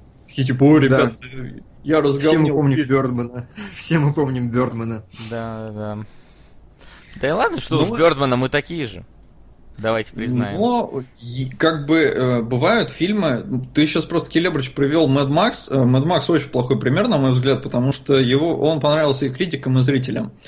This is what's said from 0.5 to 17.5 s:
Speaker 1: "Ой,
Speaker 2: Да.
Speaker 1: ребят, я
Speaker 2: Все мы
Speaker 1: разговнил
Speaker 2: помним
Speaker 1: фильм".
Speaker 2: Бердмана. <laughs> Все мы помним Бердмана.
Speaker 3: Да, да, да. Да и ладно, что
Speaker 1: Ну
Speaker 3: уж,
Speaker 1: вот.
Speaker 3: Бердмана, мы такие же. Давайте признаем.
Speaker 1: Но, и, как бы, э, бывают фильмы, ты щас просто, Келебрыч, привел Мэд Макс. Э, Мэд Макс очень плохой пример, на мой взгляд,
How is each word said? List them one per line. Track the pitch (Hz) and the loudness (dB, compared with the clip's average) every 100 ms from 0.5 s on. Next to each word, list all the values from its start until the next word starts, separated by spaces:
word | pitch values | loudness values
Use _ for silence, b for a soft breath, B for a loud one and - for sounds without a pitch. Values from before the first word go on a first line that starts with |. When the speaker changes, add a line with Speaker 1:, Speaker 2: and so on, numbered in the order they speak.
| 127 | 4
Speaker 1:
"Ой, | 139 156 | 6 6
Speaker 2:
Да. | 135 | 6
Speaker 1:
ребят, | 131 120 - - 131 127 - - - | 4 2 -2 -14 -14 -14 -14 -20 -12
я | 143 156 | 0 2
Speaker 2:
Все | |
мы | 143 | 2
Speaker 1:
разговнил | 139 151 160 151 147 | 2 2 4 4 2
Speaker 2:
помним | 143 135 | 2 2
Speaker 1:
фильм". | 135 | 2
Speaker 2:
Бердмана. | 135 127 120 120 123 120 - | 0 0 -2 -6 -10 -14 -16
<laughs> | 202 - | -16 -12
Все | - 165 | -2 0
мы | 143 | 2
помним | 147 139 127 123 | 0 -2 -2 -2
Бердмана. | 117 123 113 113 113 - - 113 | -2 -2 -4 -8 -8 -12 -16 -12
Speaker 3:
Да, | 113 113 110 110 | -10 -8 -10 -10
да, | 107 107 104 | -10 -8 -10
да. | 110 b b b b - - - B B B - | -12 b b b b -20 -20 -20 B B B -6
Да | - | -2
и | |
ладно, | 170 440 330 | 0 -2 -2
что | - 156 | -2 0
Speaker 1:
Ну | |
Speaker 3:
уж, | 160 | 0
Speaker 1:
вот. | 233 | 2
Speaker 3:
Бердмана, | 165 143 139 127 | 2 4 2 0
мы | 131 | 0
такие | 147 - 170 127 | -2 -4 -6 -8
же. | 92 - - - - - - - - | -10 -18 -20 -20 -20 -20 -20 -20 -6
Давайте | 110 113 110 | -2 -2 -4
признаем. | - 120 127 104 135 | -6 -4 -2 -2 -2
Speaker 1:
Но, | 233 240 208 139 127 - | 0 0 -2 -8 -10 -14
и, | 120 123 131 | -12 -8 -8
как | - 160 160 143 | 0 0 0 2
бы, | 160 | 2
э, | 151 - 127 123 | 2 2 0 0
бывают | 113 123 160 233 160 | 0 0 2 2 0
фильмы, | - 170 214 165 120 - 127 127 | -2 -2 0 0 -2 -4 -8 -4
ты | - 151 | 0 2
щас | 170 - | 0 -2
просто, | 170 165 | -4 -2
Келебрыч, | 170 175 156 131 | -2 0 -2 -4
привел | - 139 160 151 | -2 0 2 4
Мэд | 135 139 | 2 2
Макс. | 151 214 - - | 2 0 -2 -2
Э, | 135 | 0
Мэд | 123 127 147 | 4 4 2
Макс | 175 - | 0 2
очень | 165 - | 0 0
плохой | 131 123 135 | -2 0 0
пример, | 123 151 240 | 0 0 2
на | 165 | 2
мой | 131 | 2
взгляд, | 131 131 | 2 2